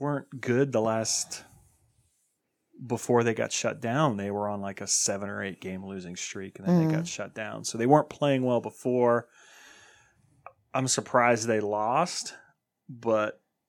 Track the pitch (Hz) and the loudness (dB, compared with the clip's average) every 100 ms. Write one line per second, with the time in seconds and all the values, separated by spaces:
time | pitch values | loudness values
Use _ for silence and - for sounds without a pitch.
0 | 143 143 - 127 120 120 139 117 110 113 | -4 -4 -6 -10 0 2 4 2 2 0
1 | 110 - - - - - _ _ _ _ | 0 -2 -4 -10 -16 -20 _ _ _ _
2 | _ _ _ _ _ _ _ - 120 117 | _ _ _ _ _ _ _ -16 -6 -4
3 | - 120 117 113 113 - 117 110 120 131 | 2 4 4 0 -2 -2 -2 -4 -4 2
4 | 156 104 101 101 104 104 98 95 98 - | 2 0 -4 -4 -4 -4 -6 -8 -2 0
5 | - 101 101 104 101 87 92 95 98 98 | 0 -2 -6 -6 -8 -8 -10 -10 -8 -10
6 | 90 92 - 104 95 - 190 175 160 156 | -10 -10 -10 -10 -12 -8 2 4 4 0
7 | 170 - 101 - 107 110 113 113 120 151 | -2 -8 -10 -8 -8 -8 -8 0 6 6
8 | - - 147 135 127 120 113 - 131 123 | 6 -2 0 2 2 0 -2 -6 -2 2
9 | 120 120 113 _ - - - - - _ | 4 4 0 _ -20 -20 -20 -20 -20 _
10 | _ _ _ _ - _ _ 135 131 - | _ _ _ _ -20 _ _ -2 0 -2
11 | - 127 120 117 117 110 104 104 107 135 | 2 4 6 4 2 0 0 -2 0 0
12 | 180 - - - _ _ _ _ _ 120 | 0 -4 -10 -14 _ _ _ _ _ -8
13 | 117 107 107 - _ _ | 0 0 0 -6 _ _